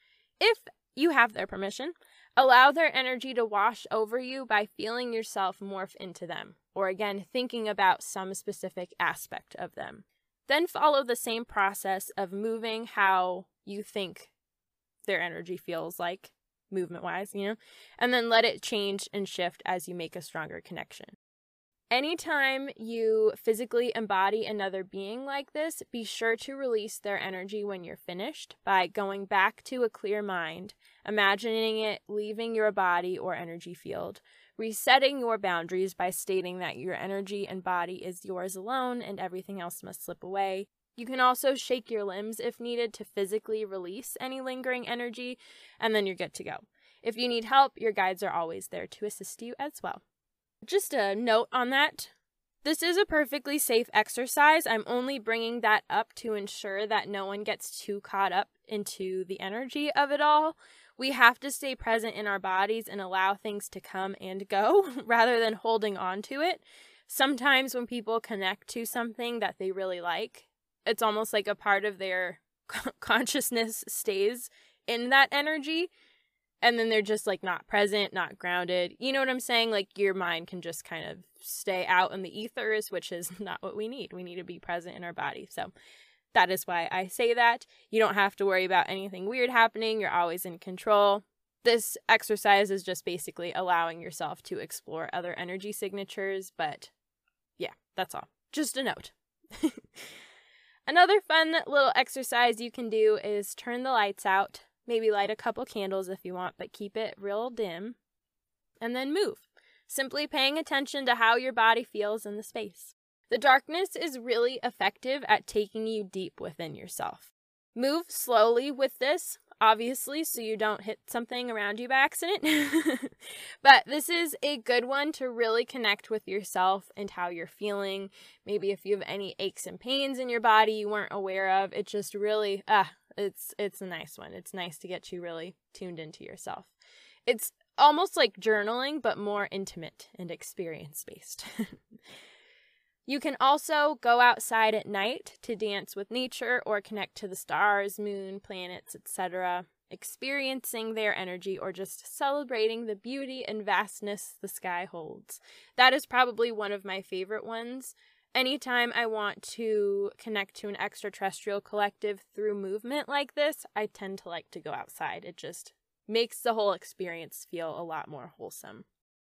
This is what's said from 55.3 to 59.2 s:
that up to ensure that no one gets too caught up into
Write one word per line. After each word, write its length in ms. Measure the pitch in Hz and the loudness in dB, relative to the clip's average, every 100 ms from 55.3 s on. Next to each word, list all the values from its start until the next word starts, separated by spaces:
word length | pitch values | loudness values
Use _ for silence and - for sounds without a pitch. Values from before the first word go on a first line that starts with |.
| 226 226 240 | -2 -2 2
that 240 | 220 214 - | 4 4 4
up 240 | 202 - - | -2 -2 -6
to 200 | 233 208 | -6 -4
ensure 520 | 202 - 208 196 214 | -6 -8 -6 -4 0
that 220 | 208 196 | 0 0
no 160 | 202 196 | -6 -4
one 180 | 202 | -4
gets 340 | 208 - - - | -4 -6 -8 -12
too 220 | - 202 | -8 -8
caught 320 | - 196 196 | -4 0 2
up 160 | 180 - _ - | 2 -2 _ -10
into 600 | 208 202 - 185 185 | -8 -8 -8 -6 -4